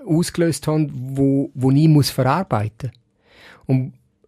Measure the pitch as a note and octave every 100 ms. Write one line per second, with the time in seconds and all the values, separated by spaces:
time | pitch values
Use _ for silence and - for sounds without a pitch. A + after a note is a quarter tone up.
0 | B3 D#3+ F3 - E3+ D3 - D#3 D3+ C#3
1 | B2+ C#3 C#3 C#3 C#3 - C3 C#3 D#3+ D3
2 | C3+ - B2+ D3+ F#3+ A2 G#2 - B2+ -
3 | _ _ _ _ - - - C3 C3 -
4 | _ _